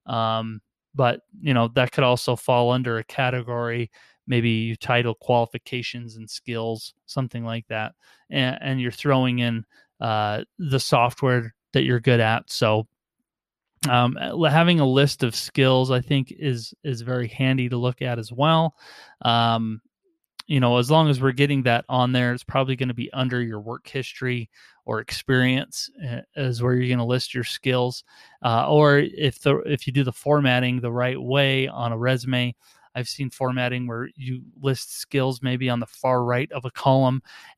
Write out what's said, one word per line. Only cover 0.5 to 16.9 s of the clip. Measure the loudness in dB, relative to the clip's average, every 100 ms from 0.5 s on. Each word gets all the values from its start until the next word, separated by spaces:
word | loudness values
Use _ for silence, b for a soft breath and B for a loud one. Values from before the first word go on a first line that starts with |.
| -10 -16 _ _
but, | 0 0 0 _ -6
you | 0
know, | 2 2
that | 2 0
could | 2
also | 2 2 0
fall | -2 2 2 2
under | 2 0 -4
a |
category. | -6 -4 -2 -2 -6 -6 -4 -6 -8 b b b -2
Maybe | 0 2
you | 0 -2 -4
title | 0 0 0 -4
qualifications | 0 0 0 -6 -10 -10 -8 -12 -14 -16
and | -16
skills, | -14 -10 -6 -6 -6 -10 -20 -10
something | -6 -6 -6
like | -8 -8 -8
that. | -8 -8 -12 b b -8
And, | -2 -2 -2
and | -4 -4
you're | -4
throwing | -2 2 2 2 0
in, | 0 -2 -6 b b -8
uh, | -2 0 0 -4 -8 -8
the | -2 -2
software | 2 2 2 2 0 0 -2 -12 _
that | 0
you're | 2 2
good | 4 4
at. | 4 0 -4
So, | 0 2 2 -2 _ _ _ _ _ _ _ _ _ 0
um, | 2 2 0
l-, | -4 0
having | 4 6 6 4
a | 4
list | 6 4 2
of | -2
skills, | -2 -4 2 4 4 4
I | 0
think, | 0 0 -2 -4
is, | -4 -4 -8 -10
is | -8